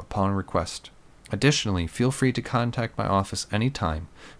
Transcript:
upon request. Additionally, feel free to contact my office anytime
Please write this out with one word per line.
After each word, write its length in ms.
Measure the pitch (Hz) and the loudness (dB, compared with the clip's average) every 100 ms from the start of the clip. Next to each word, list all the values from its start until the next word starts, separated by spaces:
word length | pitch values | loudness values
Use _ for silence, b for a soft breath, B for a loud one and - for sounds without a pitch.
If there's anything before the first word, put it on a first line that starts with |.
upon 320 | - 104 98 | -4 0 0
request. 580 | 98 92 90 87 - - - - - - | 0 0 -2 -2 -6 -14 -20 -20 -18 -8
Additionally, 560 | 98 139 151 107 92 85 | 2 2 4 2 0 0
feel 240 | - 123 | 0 0
free 200 | - 131 | 2 2
to 120 | 120 | 0
contact 560 | - 123 120 123 113 - | -2 0 0 -2 -4 -2
my 80 | 107 | 2
office 400 | 98 98 107 - | 2 2 -4 -2
anytime 580 | 104 120 135 85 78 82 B B | 0 0 0 -2 -2 -6 B B